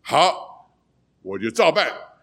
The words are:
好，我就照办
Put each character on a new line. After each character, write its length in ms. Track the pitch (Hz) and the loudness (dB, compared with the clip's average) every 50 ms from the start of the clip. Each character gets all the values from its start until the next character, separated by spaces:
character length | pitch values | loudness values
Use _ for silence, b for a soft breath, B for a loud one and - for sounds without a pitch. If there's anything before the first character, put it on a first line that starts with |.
好， 760 | _ - 127 143 170 185 - - - - - - _ _ _ _ _ _ _ _ _ _ _ _ _ | _ 0 2 4 4 4 2 -2 -10 -16 -20 -20 _ _ _ _ _ _ _ _ _ _ _ _ _
我 160 | 92 98 98 | -10 -10 -6
就 120 | 98 113 | -6 -6
照 200 | - - 214 165 151 | 0 2 2 4 4
办 180 | 208 185 127 107 - - - _ _ | 2 -2 -2 -4 -10 -16 -20 _ _